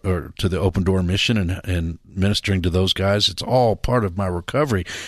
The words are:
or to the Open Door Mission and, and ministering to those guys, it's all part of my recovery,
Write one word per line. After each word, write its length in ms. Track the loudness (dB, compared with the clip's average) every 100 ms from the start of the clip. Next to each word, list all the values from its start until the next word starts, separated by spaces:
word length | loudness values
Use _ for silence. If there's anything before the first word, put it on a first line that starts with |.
or 300 | -2 -2 -4 -2
to 100 | -2
the 100 | 2
Open 240 | 0 2
Door 220 | 2 2
Mission 340 | 2 0 2 2
and, 220 | 0 -4
and 340 | -2 -2 -2 -6
ministering 560 | -8 -2 0 0 0 0
to 60 | 2
those 240 | 2 0
guys, 360 | 0 0 2 0
it's 120 | -2
all 360 | 0 2 2 2
part 280 | 0 0
of 140 | 0 -2
my 80 | -2
recovery, 580 | -2 -2 -2 0 0 -2 -10